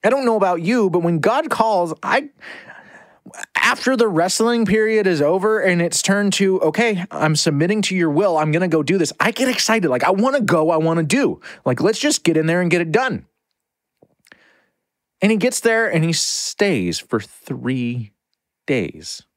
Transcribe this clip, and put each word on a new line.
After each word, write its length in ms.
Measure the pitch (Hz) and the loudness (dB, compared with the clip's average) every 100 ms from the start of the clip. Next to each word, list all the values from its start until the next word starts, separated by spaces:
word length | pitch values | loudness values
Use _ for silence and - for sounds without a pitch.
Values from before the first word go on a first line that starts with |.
I 40 | 214 | 2
don't 160 | 269 | 2
know 120 | 254 220 | 2 2
about 260 | 190 175 | 2 0
you, 260 | 170 247 196 | 0 2 2
but 120 | 175 | 0
when 180 | 170 170 | 0 0
God 320 | 165 254 320 | 2 0 -2
calls, 420 | - 220 196 175 156 | 0 2 2 0 -4
I, 300 | - 220 294 _ - - - - - - - _ - - - - | -2 -2 -2 _ -20 -20 -20 -20 -20 -20 -20 _ -20 -20 -6 -2
after 400 | 220 262 - 262 | 0 0 0 2
the 100 | 226 | 2
wrestling 580 | 165 180 - 226 240 | 2 0 2 0 2
period 420 | 220 220 220 220 190 | 2 2 2 2 2
is 120 | 165 | 2
over 380 | 143 185 202 220 | 2 2 0 0
and 240 | 185 175 | 2 0
it's 180 | 170 - | 0 -2
turned 320 | - 196 202 | 0 0 0
to, 260 | 190 196 185 | 0 0 2
"Okay, 440 | 156 160 233 196 180 | 0 0 0 -2 -6
I'm 240 | 73 156 | -4 -2
submitting 480 | 151 170 143 170 214 | 0 0 0 0 0
to 140 | 196 185 | -2 0
your 140 | 170 | 0
will, 280 | 147 202 160 | 2 2 2
I'm 140 | 156 | 0
gonna 160 | 156 180 | 0 0
go 160 | 160 | 0
do 140 | 135 190 | 0 0
this," 140 | 165 - | 0 -2
I 140 | 214 | -4
get 160 | 233 254 | 0 -2
excited. 420 | 254 - 226 160 | 0 0 0 0
Like, 140 | 127 | 0
I 80 | 139 | 0
wanna 280 | 196 247 277 | 2 0 0
go, 300 | 214 170 160 | 2 2 2
I 60 | 160 | 2
wanna 260 | 160 165 | 0 0
do. 380 | 156 247 285 - - - | 0 0 0 -4 -14 -8
Like, 160 | - 123 | -4 0
let's 180 | 165 220 | 0 0
just 240 | 302 - | 0 0
get 140 | - 160 | 2 2
in 100 | 160 | 2
there 140 | 170 | 0
and 100 | 180 | 2
get 100 | 175 | 0
it 120 | 170 | 0
done. 340 | 180 262 139 - _ _ _ _ _ _ _ _ _ _ - _ _ _ _ _ _ _ _ | -2 -2 -6 -12 _ _ _ _ _ _ _ _ _ _ -20 _ _ _ _ _ _ _ _
And 120 | 202 | 0
he 40 | 220 | 2
gets 200 | 240 - | 0 0
there 340 | 233 226 226 | 0 0 0
and 120 | 165 | 0
he 80 | 160 | 0
stays 880 | 160 - - - - 202 139 90 82 | -2 -4 -6 -8 -2 0 0 -2 -6
for 180 | - 113 | -4 -6
three 960 | - - - 127 120 131 120 123 107 _ _ _ _ _ | -6 -20 -12 -8 -4 -4 -4 -6 -10 _ _ _ _ _
days. 600 | - 135 85 78 85 - _ | -4 -2 -2 -10 -16 -16 _